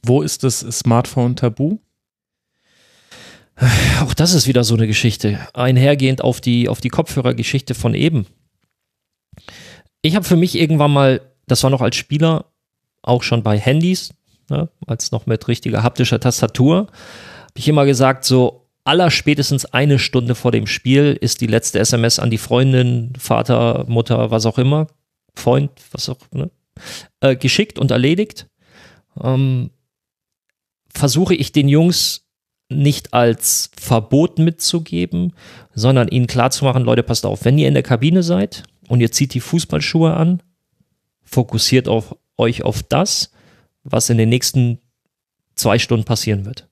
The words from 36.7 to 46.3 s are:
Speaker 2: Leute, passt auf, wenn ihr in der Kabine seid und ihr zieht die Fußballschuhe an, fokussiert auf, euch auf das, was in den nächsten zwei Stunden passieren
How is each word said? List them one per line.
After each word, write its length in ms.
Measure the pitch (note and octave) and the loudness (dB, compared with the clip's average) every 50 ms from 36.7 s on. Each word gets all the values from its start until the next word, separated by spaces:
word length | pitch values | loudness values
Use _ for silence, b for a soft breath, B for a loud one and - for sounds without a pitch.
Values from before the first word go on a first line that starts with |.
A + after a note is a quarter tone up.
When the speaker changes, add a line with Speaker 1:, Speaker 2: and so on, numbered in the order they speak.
| B2 C3 B2 | 0 0 2
Speaker 2:
Leute, 180 | A#2 A#2 A#2 A#2 | 2 2 0 0
passt 220 | - A#2 A2 - | 0 -2 -2 -2
auf, 200 | G2 G2+ - - | -4 -4 0 0
wenn 120 | A#2+ C3+ D3+ | 2 2 4
ihr 100 | D3 C3+ | 2 2
in 60 | C#3+ | 2
der 100 | C3+ B2 | 0 0
Kabine 400 | - B2+ A2 B2 D#3 E3+ F#3+ F3 | 0 0 0 2 2 2 2 2
seid 400 | E3 F3 F#3 G3+ - - - - - _ _ _ _ | 0 0 -2 -2 -4 -8 -16 -20 -20 _ _ _ _
und 100 | B2 B2 | 0 2
ihr 100 | A#2 A2+ | 2 2
zieht 220 | - - C#3+ C3+ - | 0 -2 -2 -2 -2
die 60 | B2 | -8
Fußballschuhe 760 | - - - E3+ D#3+ - - D3+ D3 - - E3 E3 D#3+ E3 | -6 -2 -4 -4 -2 -2 -4 -4 -4 -2 0 2 2 2 2
an, 280 | E3 D#3+ E3 F3+ F3 _ _ _ _ _ _ _ _ _ _ _ _ _ _ _ _ _ | 2 2 0 0 -2 _ _ _ _ _ _ _ _ _ _ _ _ _ _ _ _ _
fokussiert 640 | _ - C3 B2 - - A2+ - - - C3 B2 - | _ -2 -2 -2 0 -2 -2 0 2 2 2 2 2
auf, 280 | - A2+ G#2+ - - _ _ _ _ - | -2 -2 -2 -6 -18 _ _ _ _ -2
euch 260 | A#2 A#2 A#2+ - - | 0 0 0 -2 -4
auf 200 | - A2 - - | -4 -4 -4 -4
das, 480 | _ - C#3+ F#3 G#3 - - - - b b b b b b b b b b _ | _ 0 0 2 0 -2 -4 -6 -8 b b b b b b b b b b _
was 260 | C3 - C3 - - | -4 -2 -2 0 0
in 80 | A#2+ A2+ | 2 2
den 100 | A2+ A2+ | 2 2
nächsten 500 | A#2 B2+ - - - C3+ B2 A#2+ A#2+ - _ _ _ _ _ _ _ _ _ _ _ _ _ _ _ | 2 0 -2 -2 0 0 0 0 -2 -6 _ _ _ _ _ _ _ _ _ _ _ _ _ _ _
zwei 240 | - - A2+ G#2 A#2 | -4 0 2 2 2
Stunden 240 | - - B2 A2+ G#2 | 0 0 -2 -2 0
passieren 400 | - A#2 G#2+ - A2+ | -2 -4 -4 -2 -4